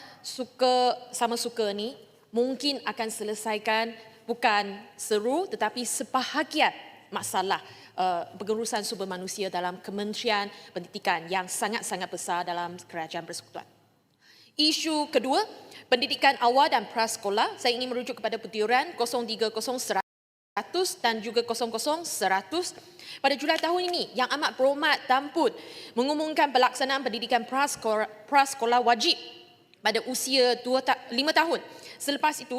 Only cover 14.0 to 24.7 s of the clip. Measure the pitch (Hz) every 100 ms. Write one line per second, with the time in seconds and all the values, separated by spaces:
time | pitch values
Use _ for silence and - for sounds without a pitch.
14 | _ _ _ - - - 302 302 311 311
15 | 294 269 254 311 427 - - - - 247
16 | 285 285 277 262 240 254 302 262 202 233
17 | 226 - 202 208 349 403 247 233 254 247
18 | 247 262 220 220 214 214 214 247 330 -
19 | 233 254 233 214 214 220 240 254 - 196
20 | - _ _ _ _ - - 359 370 -
21 | 233 220 214 226 233 226 233 226 294 320
22 | 330 - 190 190 - 330 359 - - -
23 | - - 277 277 294 320 320 359 359 349
24 | 196 202 247 277 302 226 262